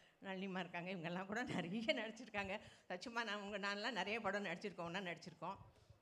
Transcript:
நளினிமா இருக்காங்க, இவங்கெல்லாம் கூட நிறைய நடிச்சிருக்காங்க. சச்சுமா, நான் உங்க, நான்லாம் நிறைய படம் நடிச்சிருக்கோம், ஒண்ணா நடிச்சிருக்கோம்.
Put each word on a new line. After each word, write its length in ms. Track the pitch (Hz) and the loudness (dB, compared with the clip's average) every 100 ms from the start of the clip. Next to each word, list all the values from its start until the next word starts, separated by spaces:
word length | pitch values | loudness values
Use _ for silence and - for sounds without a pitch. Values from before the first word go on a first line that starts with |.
| - - | -20 -10
நளினிமா 360 | 196 190 196 185 | -4 -2 0 0
இருக்காங்க, 340 | 180 175 175 | 0 -2 -2
இவங்கெல்லாம் 320 | 190 160 175 190 | 0 0 0 0
கூட 180 | 214 | 0
நிறைய 500 | 247 - 165 214 226 | 2 2 2 2 2
நடிச்சிருக்காங்க. 640 | 269 220 220 262 208 196 208 - - - | 0 -2 -4 -4 -2 0 -2 -4 -14 -4
சச்சுமா, 360 | 180 240 240 | -4 -2 0
நான் 180 | 226 208 | 0 0
உங்க, 180 | 202 208 | 0 0
நான்லாம் 320 | 202 202 220 | 2 2 2
நிறைய 300 | 214 190 220 | 2 2 4
படம் 240 | 202 202 196 | 4 4 2
நடிச்சிருக்கோம், 380 | 175 208 175 | 0 -2 -2
ஒண்ணா 160 | 165 180 | -2 0
நடிச்சிருக்கோம். 580 | 185 165 - 151 170 196 - - - - | 0 -2 -6 -6 -4 -4 -8 -18 -20 -20